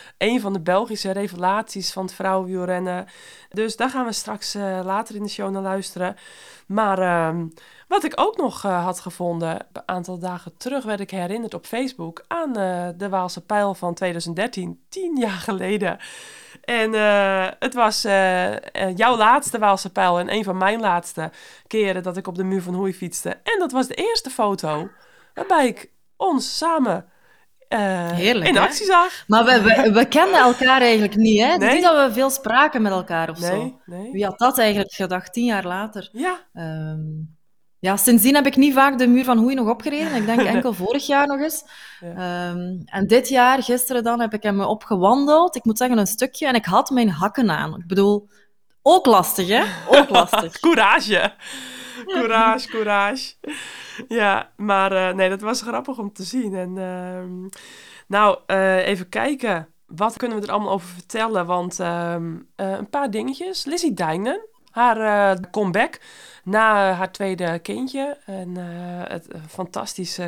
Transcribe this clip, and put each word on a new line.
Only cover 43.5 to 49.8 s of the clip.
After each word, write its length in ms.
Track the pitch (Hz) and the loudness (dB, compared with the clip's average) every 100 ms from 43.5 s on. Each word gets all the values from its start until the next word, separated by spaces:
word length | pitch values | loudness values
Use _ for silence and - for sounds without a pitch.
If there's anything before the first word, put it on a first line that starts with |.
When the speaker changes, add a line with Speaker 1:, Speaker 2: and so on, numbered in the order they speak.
| 262 | 4
Speaker 2:
gisteren 400 | 233 247 - 247 | 2 -2 0 -2
dan, 160 | 233 240 | 0 -2
heb 140 | 226 | -2
ik 80 | 208 | -2
hem 180 | 208 196 | -2 0
opgewandeld. 960 | 196 220 - 196 190 269 285 302 349 262 | 0 -2 -2 2 4 4 6 6 4 0
Ik 80 | |
moet 140 | 226 220 | -2 0
zeggen, 200 | 254 233 | 2 2
een 80 | 196 | 2
stukje. 400 | - 269 - 294 | 0 -4 -2 0
En 80 | |
ik 100 | 240 | 0
had 260 | 170 214 285 | 2 2 2
mijn 200 | 254 220 | 2 2
hakken 400 | 156 196 277 220 | 2 -2 0 0
aan. 240 | 151 151 156 | 0 -4 -8
Ik 60 | 170 | -2
bedoel, 420 | 190 202 208 208 _ _ _ _ _ | 2 4 2 -2 _ _ _ _ _
ook 240 | 277 370 247 | 6 6 8
lastig, 420 | 202 170 - 180 | 6 4 0 2
hè? 140 | 233 339 170 | 2 0 -2